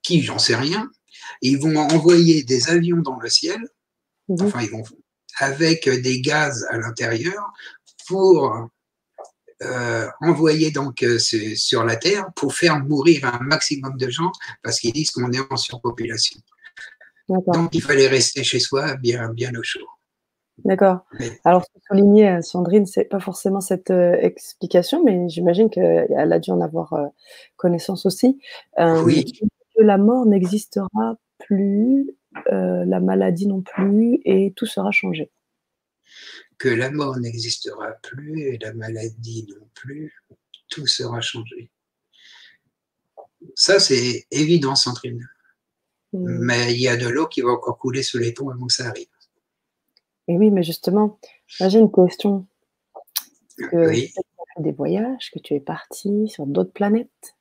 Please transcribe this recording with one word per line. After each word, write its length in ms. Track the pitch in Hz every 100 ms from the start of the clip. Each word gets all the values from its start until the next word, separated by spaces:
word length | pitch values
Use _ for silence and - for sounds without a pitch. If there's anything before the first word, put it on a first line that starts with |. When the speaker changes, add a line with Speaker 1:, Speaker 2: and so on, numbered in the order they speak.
Speaker 1:
qui, 180 | - 170
j'en 160 | 120 -
sais 180 | - 117
rien, 340 | 139 196 254 _ _ - - -
ils 160 | 127 139
vont 160 | 156 151
envoyer 640 | 147 160 156 175 165 156
des 260 | 123 127 160
avions 280 | 170 170 170
dans 200 | 139 123
le 100 | 117
ciel, 320 | - 160 214 226 _ _ _ _ _ -
Speaker 2:
Mhm. 180 | 180 202
Speaker 1:
enfin, 160 | -
ils 80 | 113
vont, 140 | 113 117 - _ _ _ -
avec 500 | 139 139 160 160 139
des 320 | 127 127 127
gaz 460 | 131 151 147 123 98
à 60 | 113
l'intérieur, 760 | 113 117 117 113 165 202 208 - - - _ _ -
pour, 600 | 190 190 165 131 117 117 _ _ _ _ - - _ _ _
euh, 440 | 123 127 120 113 107 -
envoyer 500 | 156 151 156 156 156
donc, 320 | 143 139 120
euh, 160 | 120 117
ce, 360 | - 113 107 107
sur 260 | - 127
la 120 | 113 113
Terre, 360 | 175 202 190 -
pour 180 | -
faire 240 | - 175 151
mourir 400 | 139 147 156 151
un 160 | 131 123
maximum 560 | 131 151 - 143 135 135
de 120 | 123
gens, 220 | 131 170 - - -
parce 160 | - 117
qu'ils 140 | 117
disent 180 | 147 156
qu'on 220 | - 123
est 80 | 127 135
en 60 | 131
surpopulation. 840 | - 120 120 113 113 110 - - _ _ - - - _ - _ -
Speaker 2:
D'accord. 260 | 185 185
Speaker 1:
Donc, 200 | 170 165
il 80 | 165
fallait 260 | - 139 135
rester 340 | 131 120 139
chez 160 | 123 123
soi, 380 | - 135 151 135
bien, 340 | 120 123 113
bien 200 | 113 123
au 80 | 120
chaud. 240 | - - - _ _ _ _ _ _ _
Speaker 2:
D'accord. 400 | 196 190 196 180 _ -
Speaker 1:
Mais 180 | 120 117
Speaker 2:
Alors, 180 | 156 180
ce 60 | -
que 120 | 185 _
soulignait, 520 | 196 202 208 208 175
euh, 40 |
Sandrine, 440 | 165 180 175 208 190
c'est 180 | -
pas 160 | 196 196
forcément 400 | 185 185 196 196
cette, 300 | 190 185 -
euh, 240 | 185 175 175
explication, 840 | 185 - - - 175 175 175 311
mais 240 | 302 185 175
j'imagine 400 | 160 175 175 220
qu'elle 640 | 196 180 - 165 - 156
a 60 | 170
dû 120 | 165
en 100 | 180
avoir, 340 | 165 160 160
euh, 120 | 160 143 _ _ - - _
connaissance 500 | 180 170 - 185 196
aussi. 340 | 190 247 269 - - _ -
Euh, 240 | 175 196
Speaker 1:
Oui. 220 | - - - - 214 _ _ 220
Speaker 2:
que 60 |
la 160 | 214 196
mort 280 | 208 254 233
n'existera 920 | 196 180 208 - 202 190 214 226 226 _ _
plus, 720 | - 196 196 202 233 277 277 - _ - -
euh, 340 | 202 - - 90
la 120 | 92
maladie 480 | 92 - - 170 202
non 140 | 190
plus, 600 | 185 - 196 208 233 262
et 280 | 214 190 196 190
tout 100 | 226
sera 240 | - 196
changé. 400 | 196 190 165 147 _ _ _ _ _ _ _ _ - - - _ _
Speaker 1:
Que 120 | 131
la 220 | 113 131
mort 280 | 147 139 131
n'existera 760 | 117 113 117 - - - 113 113
plus, 380 | - 131 151 156
et 180 | 139 117
la 140 | 110
maladie 760 | 113 110 113 113 110 117 113 104
non 180 | 98 107
plus, 500 | - 131 143 156 _ _ _ _ _ _
tout 180 | - 131
sera 340 | - 123 120
changé. 500 | 117 120 113 120 120 _ _ _ _ _ _ - - _ _ _ _ _ _ - - _ -
Ça, 240 | - - 190
c'est 480 | - 131 123 113 -
évident, 440 | 135 156 170 135
Sandrine. 540 | 135 - 120 127 120 123 _ _ _ _ _ _ _ _
Speaker 2:
Mm. 140 | 190 180 120
Speaker 1:
Mais 340 | 120 120 120
il 60 | 120
y 80 | 127
a 80 | 120
de 100 | 123
l'eau 180 | 131 156
qui 160 | -
va 80 | 123
encore 280 | 120 - 123
couler 240 | 131 131
sous 160 | 127 120
les 140 | 120
ponts 180 | 117 139
avant 160 | 123 123
que 60 |
ça 160 | 117 123
arrive. 180 | 104 - _ _ _ _ _ _ _ _ _ _ _ -
Speaker 2:
Et 100 | 175
oui, 140 | 214
mais 120 | 196
justement, 560 | 165 165 - 202 214 208 - _ _ -
moi, 80 | 190
j'ai 100 | 214
une 140 | 214
question. 540 | - 180 - 208 196 190 _ _ _ _ - - - - _ _ - -
Que 180 | 170 160
Speaker 1:
Oui. 220 | 160 143
Speaker 2:
tu 80 | -
as 240 | - _ 170 -
fait 60 |
des 100 | 160
voyages, 580 | 139 156 185 233 254 -
que 60 | 160
tu 160 | -
es 60 | 147
parti 680 | 139 165 - - 196 208 214
sur 180 | - 143
d'autres 260 | 151 185
planètes. 640 | - 202 220 247 _ - _